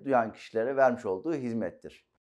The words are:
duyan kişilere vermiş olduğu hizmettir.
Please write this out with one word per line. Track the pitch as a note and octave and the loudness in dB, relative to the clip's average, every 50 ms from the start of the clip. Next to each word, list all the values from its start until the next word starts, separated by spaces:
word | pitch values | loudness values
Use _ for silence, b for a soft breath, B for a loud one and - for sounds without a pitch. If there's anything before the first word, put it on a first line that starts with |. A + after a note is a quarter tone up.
| - | -2
duyan | C#3 C3+ A#2+ A2+ G#2+ G2 | 2 2 2 2 0 -4
kişilere | - - - - A2+ A2+ B2+ C#3 | -10 -14 -6 -2 -2 -2 0 2
vermiş | C3+ C3+ B2+ A#2+ A#2 - | 4 4 4 4 2 -2
olduğu | G#2 F#2 F#2 - D#3+ E3+ | -4 -4 -2 -2 -2 -2
hizmettir. | C#3+ B2+ A#2+ A2+ A#2 G#2 F2 - - - D#2+ - - _ _ _ _ | -2 -2 -4 -2 -2 -4 -4 -6 -10 -16 -18 -18 -20 _ _ _ _